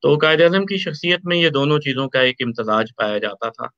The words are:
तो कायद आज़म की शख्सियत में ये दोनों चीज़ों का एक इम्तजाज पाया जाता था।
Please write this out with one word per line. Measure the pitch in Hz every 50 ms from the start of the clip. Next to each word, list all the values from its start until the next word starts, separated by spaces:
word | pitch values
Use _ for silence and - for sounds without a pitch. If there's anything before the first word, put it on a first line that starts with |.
| -
तो | 139 143
कायद | 151 156 156 156 156 170
आज़म | 170 175 190 196
की | 196 202 190
शख्सियत | 185 175 156 147 - 175 175 175 180
में | 175 175
ये | 175 170 165
दोनों | 139 139 139 143 151 151
चीज़ों | 147 143 131 127 135 135
का | - 135 127
एक | 127 123 _
इम्तजाज | 127 120 117 117 113 107 107 110 113 110 -
पाया | - 113 107 104 104
जाता | 104 107 101 - - 113
था। | 113 _ 120 120 _